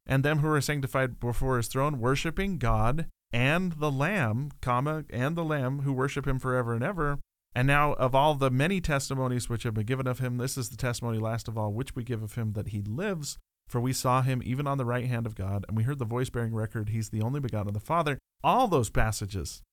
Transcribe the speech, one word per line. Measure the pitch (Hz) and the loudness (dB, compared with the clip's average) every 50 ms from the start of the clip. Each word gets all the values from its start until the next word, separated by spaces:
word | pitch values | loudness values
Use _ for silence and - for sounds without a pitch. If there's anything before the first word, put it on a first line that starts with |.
| _ | _
and | - 131 135 135 | 0 2 2 4
them | 147 156 151 | 4 2 4
who | 147 156 | 2 4
were | 151 147 | 2 2
sanctified | 135 - 147 147 135 131 - 135 131 127 120 - | 2 0 -2 -2 -2 -2 0 0 0 0 -2 -4
before | - 120 117 - 131 131 127 123 | -4 -2 0 0 2 2 2 0
his | 113 - | 0 0
throne, | - 135 139 151 151 127 | 0 0 0 0 0 0
worshiping | 113 123 135 139 - 170 156 - 196 202 190 143 | 0 0 2 2 0 -2 -2 -2 -2 -2 -2 0
God | 120 117 110 110 110 117 135 156 165 - - _ _ _ | 2 2 4 4 4 4 4 2 0 -4 -8 _ _ _
and | - 120 123 135 156 175 185 180 | 0 2 4 4 4 2 2 0
the | 165 151 147 151 | -2 0 0 0
Lamb, | 139 131 139 165 214 196 135 110 107 120 143 147 - - | 2 2 0 2 2 2 2 2 0 0 -2 -4 -8 -6
comma, | - 131 123 123 135 147 156 156 147 - | -2 0 0 2 2 0 -2 -4 -6 -6
and | - 117 123 147 170 | -4 -2 0 0 0
the | 170 170 | 0 0
Lamb | 156 156 143 131 127 135 143 | 0 0 0 0 0 -2 -2
who | 139 139 | 0 0
worship | 135 127 131 139 135 143 135 143 | 0 0 0 0 -2 -2 0 0
him | 131 131 | 0 0
forever | - 127 127 127 120 117 117 | 0 2 2 2 2 0 0
and | 113 120 | 0 -2
ever. | 175 208 175 151 143 143 139 - - _ _ _ _ - | -2 -2 0 0 0 0 -2 -6 -12 _ _ _ _ 0
And | 120 127 135 | 2 4 6
now | 143 147 147 147 - | 6 6 6 4 4
of | - 123 127 123 | 2 2 4 6
all | 135 143 156 151 | 6 6 6 4
the | 135 139 135 | 4 2 4
many | 123 127 143 175 202 185 | 4 4 4 4 2 2
testimonies | 170 - 151 139 139 - 139 131 131 127 123 123 113 - | 2 0 0 0 0 -2 -2 -2 0 0 0 -2 -2 -4
which | 120 110 - | -4 -4 -2
have | 123 107 | -2 -2
been | 110 107 107 | -2 0 0
given | 131 131 131 | -2 -2 0
of | 127 127 123 | -2 -2 -2
him, | 131 127 123 123 | -2 -2 -2 -2
this | 120 135 - | -2 -2 -2
is | 139 120 - | -4 -6 -6
the | - 113 | -6 -4
testimony | 135 127 120 - - 117 113 110 | -2 -2 -2 -2 -2 -2 -2 0
last | 110 110 113 110 - - | 0 -2 -2 -4 -4 -6
of | 107 110 | -4 -2
all | 107 107 104 | -2 -2 -2
which | 110 135 - - | -4 -4 -6 -6
we | 131 117 | -8 -6
give | 123 120 110 | -4 -4 -4
of | 110 104 - | -4 -6 -6
him, | 123 113 110 101 | -4 -4 -2 -4
that | 104 92 - | -4 -6 -4
he | 104 104 101 | -4 -4 -4
lives. | 101 107 139 196 214 190 160 143 - - - - _ _ _ _ - | -4 -4 -4 -2 -2 -4 -4 -6 -8 -10 -12 -16 _ _ _ _ -4
For | - 123 | -2 0
we | 120 131 131 | 0 0 -2
saw | - - 135 123 131 | 0 0 2 2 2
him | 127 131 131 127 - | 2 2 0 -2 -2
even | - 123 135 147 139 | -4 -4 -2 -2 -2
on | 139 139 | -2 -2
the | 127 | -2
right | 117 120 123 127 127 | -2 -2 -2 -2 -2
hand | 123 117 113 | -2 -2 -4
of | 110 107 | -6 -6
God, | - 101 95 98 101 95 - | -6 -4 -4 -2 -4 -4 -2
and | 104 110 | -2 0
we | 113 | 0
heard | 131 147 139 | 0 0 -2
the | 123 | -4
voice | 107 117 123 131 - | -4 -2 -2 -2 -2
bearing | - 120 117 113 113 | -2 -4 -4 -2 -2
record, | 110 107 110 - 117 107 107 | -4 -4 -4 -4 -4 -4 -2
'He's | 107 110 110 - | -2 -4 -4 -4
the | - 107 | -2 -2
only | 107 120 135 147 | -2 0 -2 -2
begotten | 135 117 107 104 101 101 | -4 -2 -4 -2 -4 -2
of | 101 | -4
the | 107 | -6
Father.'" | - - 156 170 165 151 139 - - _ _ _ - | -4 -2 -2 0 0 0 -2 -4 -6 _ _ _ 2
All | 143 180 233 262 220 | 4 4 4 4 4
those | 170 139 113 - | 4 2 2 2
passages | - 127 113 110 107 - 107 95 101 95 78 - - - - _ | 2 2 2 2 0 -4 -6 -6 -6 -8 -8 -8 -10 -14 -18 _